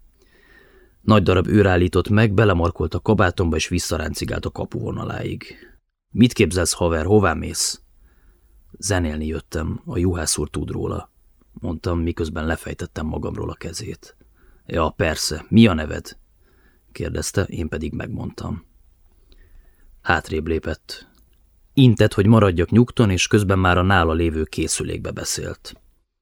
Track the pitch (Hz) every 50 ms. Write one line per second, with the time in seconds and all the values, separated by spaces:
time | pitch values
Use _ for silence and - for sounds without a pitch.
0 | - _ _ _ _ _ _ _ _ _ - - _ _ _ _ - _ _ _
1 | - - 110 107 90 - 92 92 90 - 92 104 98 98 90 90 90 90 - 92
2 | 87 - 104 104 113 110 98 95 113 104 92 85 85 85 - - 92 82 - -
3 | - - 107 98 104 87 - - 92 82 78 80 - - 90 87 - - 85 78
4 | 78 78 - - - 76 - 85 - - - - - - - 120 113 - - 113
5 | 113 - - - - - - - - - - - - - _ _ _ _ _ _
6 | _ _ - - 120 120 - - 107 82 87 90 85 - - - 87 85 82 78
7 | 78 92 107 107 98 87 80 80 82 82 85 - - - - - _ _ _ _
8 | _ _ _ _ _ _ _ _ _ _ _ - _ _ - - - - 101 90
9 | 85 78 76 76 78 78 80 82 - _ - 82 80 82 90 - - 175 - -
10 | 85 92 87 85 78 76 - - 73 73 - 73 - - - - - - - -
11 | - - _ _ _ _ _ _ _ _ _ - - 92 85 78 - 92 85 85
12 | 82 85 82 - 85 78 80 82 78 80 80 - - - 76 - 85 - - -
13 | 78 78 78 - - - 82 - - - - - - - - - 110 - - -
14 | - - - _ _ _ _ _ _ _ _ _ _ - - 82 80 76 - -
15 | 104 80 76 - - - - - - - - 107 117 107 87 78 76 76 80 82
16 | - - - - _ _ _ _ _ _ _ _ _ _ _ _ _ _ - -
17 | - 82 82 78 78 - - 104 95 - - - - - - 78 78 73 - -
18 | - - - - - - - - - 85 87 85 - _ _ _ _ _ _ _
19 | _ _ _ _ _ _ _ - - _ - - - - _ _ - - - -
20 | - - 90 80 - - 82 78 78 80 80 78 - 80 76 - _ - - -
21 | - _ _ _ _ _ _ _ _ _ _ _ _ _ _ - 131 123 107 -
22 | 110 107 - - 95 104 117 110 104 98 85 82 85 - - 110 123 - - -
23 | 120 101 92 87 - - - 107 104 92 98 95 92 90 87 90 90 95 101 92
24 | 85 82 78 82 85 82 78 78 78 - - - 80 - - - 76 - 82 80
25 | - 90 - - - - - - - - - - - - - - _ _ _ _
26 | _ _ _ _